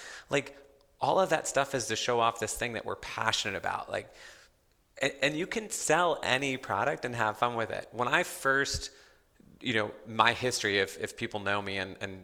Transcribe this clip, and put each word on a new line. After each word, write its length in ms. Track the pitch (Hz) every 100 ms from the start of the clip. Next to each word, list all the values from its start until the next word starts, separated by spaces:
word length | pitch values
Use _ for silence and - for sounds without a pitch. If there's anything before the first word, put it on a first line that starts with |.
| - - -
like, 280 | 143 - - - _ _ _
all 180 | 135 170
of 120 | 185
that 180 | 156 -
stuff 260 | 135 139
is 120 | 131 110
to 100 | 110
show 240 | - 120
off 180 | 117 113
this 140 | 110
thing 220 | - 120
that 100 | 110
we're 120 | - 98
passionate 600 | - - 113 - 107 95
about. 340 | 95 - -
Like, 220 | 101 107 - - - - _ _ _ _ -
and, 120 | 135 -
and 160 | 139 151
you 80 | 185
can 240 | 226 214
sell 500 | - - 156 175 147
any 360 | 95 127 139 131
product 480 | - 101 127 160 123
and 80 |
have 240 | 120 110 104
fun 160 | 120
with 160 | 117 110
it. 180 | - -
When 160 | 107 123
I 160 | 156
first, 640 | 175 - 135 135 135 - - - - _ _ _ - -
you 120 | -
know, 160 | 110 107 - -
my 260 | 113 113
history, 460 | 113 127 - 104 98
if, 200 | 95 -
if 160 | 104 -
people 240 | 113 107
know 220 | 98 101
me 160 | 98 98
and, 180 | 95 92
and 200 | 98 95